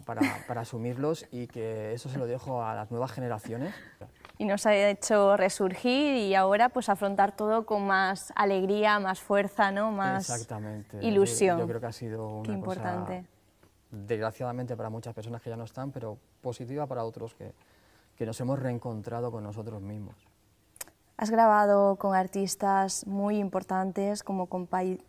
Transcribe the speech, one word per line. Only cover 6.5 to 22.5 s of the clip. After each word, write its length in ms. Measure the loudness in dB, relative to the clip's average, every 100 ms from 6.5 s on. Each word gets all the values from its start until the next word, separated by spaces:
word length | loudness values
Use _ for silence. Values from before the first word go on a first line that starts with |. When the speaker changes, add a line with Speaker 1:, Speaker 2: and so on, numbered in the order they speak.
| 6 4
Speaker 2:
pues, 180 | 2 0
afrontar 480 | 0 0 2 2 2
todo 300 | 0 0 2
con 220 | 0 2
más 440 | 2 2 0 -4 2
alegría, 640 | 4 4 2 4 4 4
más 200 | 2 -4
fuerza, 520 | 0 2 2 2 2
¿no? 200 | 2 -2
Más 380 | 0 0 0 -2
Speaker 1:
Exactamente. 720 | -4 -6 -8 -8 -10 -10 -4
Speaker 2:
ilusión. 540 | 2 6 6 6 4 4
Speaker 1:
Yo, 60 |
yo 40 | 0
creo 140 | -2
que 60 | -6
ha 40 |
sido 360 | -6 -8 -6 -6 -6
una 180 | -6 -4
Speaker 2:
Qué 40 |
Speaker 1:
cosa, 180 | -4 -4
Speaker 2:
importante. 460 | -4 -4 -6 -8 -10 _ _ _ _ _ _
Speaker 1:
desgraciadamente 880 | -12 -4 -2 -2 -4 -6 -6 -6 -6
para 140 | -8
muchas 240 | -8 -10 -10
personas 260 | -10 -10
que 80 | -10
ya 80 | -10
no 60 |
están, 280 | -10 -10 -10
pero 280 | -8 -10 -12 _ _
positiva 440 | -8 -8 -8 -6 -6
para 180 | -4
otros 300 | -6 -8 -12
que, 220 | -12 -18 -18 _ _ _ _ _ -8
que 120 | -6
nos 120 | -4
hemos 200 | -2 -2
reencontrado 720 | -2 -4 -6 -8 -8 -6 -6
con 120 | -6
nosotros 380 | -8 -10 -10 -10
mismos. 340 | -10 -10 -12 -16 _ _ _ _ _ -18 -18 _ _ -6
Speaker 2:
Has 120 | 2
grabado 640 | 6 8 8 8 8 6 4
con 180 | 2
artistas 920 | 2 2 0 -2